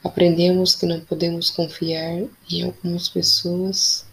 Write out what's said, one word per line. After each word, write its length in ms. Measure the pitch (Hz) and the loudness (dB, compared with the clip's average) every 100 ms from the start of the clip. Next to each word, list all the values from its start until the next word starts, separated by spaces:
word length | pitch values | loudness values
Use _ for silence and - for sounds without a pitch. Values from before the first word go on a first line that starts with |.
Aprendemos 680 | - - 175 165 175 185 185 | -4 4 4 6 4 4 2
que 140 | - 170 | 0 0
não 120 | 165 | -2
podemos 500 | 165 160 170 170 - | -6 -4 -2 -2 -4
confiar 760 | - 165 - 165 160 165 170 233 - - | -2 -6 -4 -4 -4 -4 -6 -6 -10 -6
em 140 | 170 | -4
algumas 440 | 175 - 175 175 - | -4 -6 -6 -4 -4
pessoas 960 | 180 170 - 175 175 190 190 - - - | -2 2 2 2 -2 -2 0 0 0 -4